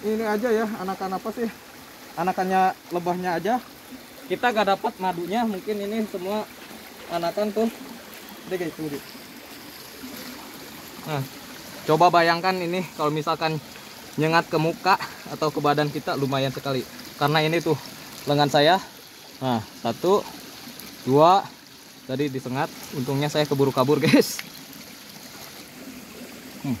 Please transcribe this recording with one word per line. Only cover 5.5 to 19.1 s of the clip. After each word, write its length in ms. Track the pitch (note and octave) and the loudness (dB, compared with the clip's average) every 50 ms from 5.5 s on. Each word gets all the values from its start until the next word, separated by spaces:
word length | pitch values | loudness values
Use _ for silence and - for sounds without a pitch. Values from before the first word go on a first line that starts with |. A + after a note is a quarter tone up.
| G#3 F#3 E3+ G3+ G#3+ G#3 | 0 -2 -2 -4 -4 -2
ini 240 | G3+ G3+ G#3+ A3+ A3 G3+ - | -2 -2 -2 -2 -2 -2 -4
semua 320 | F#3+ F3 F#3+ G#3 G#3+ G#3+ - - - - - - - - - - - - - | -6 -4 -2 -2 -2 -4 -6 -10 -18 -16 -16 -16 -16 -16 -18 -18 -16 -12 -6
anakan 400 | E3+ E3+ E3+ E3+ - - G#3 G#3+ G3+ | -4 -2 -2 -2 0 0 0 0 2
tuh. 120 | G#3+ A3+ A#3 - - - - - - - - - - - - - - - | 2 2 0 0 -4 -14 -14 -14 -16 -16 -16 -16 -16 -16 -16 -16 -16 -8
Udah 120 | - F#3 F3+ | -6 -4 -2
guys, 160 | F3+ D#3+ D3 | -2 -4 -4
tunggu. 240 | - D#3 D3+ C#3+ C3+ - - - - - - - - - - - - - - - - - - - - - B3+ - - - - - - - - - - - - - - - - - - - D#3 | -4 -6 -6 -6 -6 -10 -12 -16 -18 -18 -18 -18 -18 -18 -18 -18 -18 -18 -18 -18 -18 -18 -18 -18 -16 -14 -14 -14 -12 -12 -14 -14 -14 -14 -16 -16 -16 -16 -16 -16 -16 -16 -16 -16 -14 -8 -6
Nah, 160 | D#3 C#3+ C3 - - - - - - - - - - - - - | -4 -4 -4 -6 -8 -14 -16 -16 -16 -16 -16 -16 -14 -10 2 2
coba 240 | D#3 D#3+ F3 F3+ E3+ | 6 8 8 8 8
bayangkan 400 | E3+ E3 E3 E3+ E3+ E3+ F#3 F#3 | 8 6 6 4 4 4 2 0
ini 320 | F#3 F3 E3+ F3 F#3 F3+ D3 - - | 2 0 0 0 -2 -2 -4 -4 0
kalau 80 | D#3 D3+ | 0 0
misalkan 480 | D3 D#3 D3 E3 D#3+ D#3 D#3+ D#3+ D#3+ D3+ - - - - - - - - - - - - | 0 0 0 0 -2 0 0 -2 -2 -2 -6 -10 -16 -16 -16 -16 -16 -16 -18 -10 -2 0
nyengat 240 | D3+ D#3 D#3+ E3+ E3 - - | 2 6 6 4 4 4 0
ke 80 | D#3 | 2
muka 400 | D#3+ E3 E3 - - F3+ G3 - - - - - - - D3+ | 2 2 0 0 2 2 2 2 2 -8 -10 -12 -12 -10 -4
atau 160 | C#3 - D#3 | -2 -2 0
ke 160 | - D#3+ C#3+ | 0 2 2
badan 240 | D3 C#3+ D3 D3+ D3 | 2 4 4 2 0
kita 320 | C3+ D#3 - - E3+ C3 | 0 -4 -4 -2 0 0
lumayan 320 | C#3 C3 C#3 C3+ C3+ C3+ B2+ | 0 0 2 2 0 0 -2
sekali. 320 | D3 C3+ C#3 C3+ B2+ A#2 - - - - - - | -4 -4 -2 -2 -2 -4 -6 -10 -16 -16 -16 -4
Karena 240 | - D3+ C#3+ D3+ D#3+ | 0 0 2 4 4
ini 240 | D#3 D#3 D#3+ F3 E3 | 4 4 2 2 2
tuh 120 | E3+ D#3 C3+ - - - - - - - - - - | 2 0 0 0 -12 -16 -16 -16 -16 -16 -10 -2 0
lengan 240 | D3 C#3+ D3 C#3+ C#3+ | 4 4 4 6 6
saya. 240 | D3+ C#3+ D#3 F3 F#3+ - - - - - - | 6 8 8 6 6 2 -4 -16 -20 -20 -20